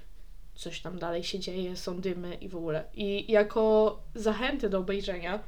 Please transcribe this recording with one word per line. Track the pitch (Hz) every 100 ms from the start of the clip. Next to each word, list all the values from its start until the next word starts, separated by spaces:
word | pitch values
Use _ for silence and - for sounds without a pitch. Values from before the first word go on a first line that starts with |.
| - - - - - -
coś | 175 165
tam | 165 185
dalej | 170 170
się | 185 196
dzieje, | 185 180 180 180
są | - 180
dymy | 190 180 175 175
i | 185
w | 180
ogóle. | 165 156 -
I | - 202 202 -
jako | 214 208 233 220 214 214 - - 233
zachętę | 220 214 254 285 208
do | 190
obejrzenia | 185 196 196 180 170 208